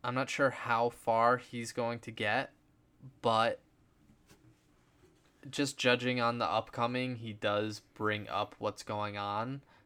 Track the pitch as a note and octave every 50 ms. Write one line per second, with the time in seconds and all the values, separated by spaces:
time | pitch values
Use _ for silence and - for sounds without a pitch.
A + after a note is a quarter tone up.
0 | - B2 B2 C3 C3+ C3 - - - C3 A#2 - - A#2+ A#2+ A2+ A#2+ A#2+ - -
1 | - - A2+ A2+ A2+ A#2+ B2 B2 B2 - - A#2+ A#2 A2+ - - A#2+ A#2 A#2 A#2
2 | - - A2 - A2 G#2 G#2+ B2+ C3+ - - _ _ _ _ _ _ _ _ _
3 | - - - _ - A#2 A2+ A2 A2+ A#2 - - _ _ _ _ _ _ _ _
4 | _ _ - _ _ _ - - _ - - _ _ _ _ _ _ _ _ _
5 | _ - _ _ _ _ _ _ - C#3 C3 - C#3+ C3+ - - - B2+ B2 B2
6 | B2 B2+ B2 B2 A#2+ A#2 A#2 A#2+ A#2 D#2+ F2 A2 A2+ - - - A#2+ A#2+ B2 B2+
7 | B2+ B2+ B2+ A2+ A2+ A2+ G#2 G2+ - G#2 G#2 G#2 G#2+ A2 G#2 - - _ _ -
8 | A2 G#2+ G#2+ G#2 G#2 G2+ - G2 G#2 - - - G#2 G#2+ G2+ - - - A2 G#2
9 | G#2 G#2 G#2 G#2 G2+ G2+ G2+ G#2 A2+ B2+ C3+ C#3 - _ - - _